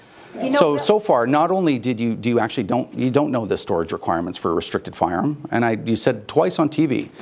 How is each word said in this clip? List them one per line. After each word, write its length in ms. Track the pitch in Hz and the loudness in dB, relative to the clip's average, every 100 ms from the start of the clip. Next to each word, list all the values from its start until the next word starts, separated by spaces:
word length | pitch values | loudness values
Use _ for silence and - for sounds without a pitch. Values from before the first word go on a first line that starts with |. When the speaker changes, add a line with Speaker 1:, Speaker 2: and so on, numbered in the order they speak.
| - - - - | -20 -20 -18 -8
Speaker 1:
You 140 | 262 | 0
know, 80 | 277 | 4
Speaker 2:
So, 160 | 156 143 | 4 2
Speaker 1:
Bill 80 | |
Speaker 2:
so 160 | - 214 | 2 2
far, 260 | 214 131 120 | 4 2 4
not 240 | 147 170 | 2 2
only 300 | 190 170 127 | 2 2 0
did 200 | 127 113 | 0 -2
you, 140 | 117 107 | -2 -2
do 140 | 117 | 0
you 100 | 117 | 2
actually 260 | 110 - 95 | 0 -2 -2
don't, 280 | 123 - | -2 -2
you 160 | 117 127 | -4 0
don't 220 | 131 147 | 2 2
know 160 | 123 101 | -2 -2
the 100 | 98 | -4
storage 340 | - 87 82 | 0 0 0
requirements 460 | 90 - 87 90 - | -4 -2 -2 -2 -4
for 140 | 92 | 0
a 20 | |
restricted 420 | 85 - 98 - - | 0 0 -6 -6 -4
firearm, 520 | 87 87 139 147 - | -2 0 -2 -4 -4
and 160 | 117 117 | -2 0
I, 60 | |
you 240 | 110 117 110 | -2 -2 0
said 320 | 135 110 104 | 0 -2 0
twice 320 | 147 180 175 | 2 2 0
on 100 | 147 | -2
T 160 | 143 156 | 0 0
V 240 | 127 - - | -2 -6 -14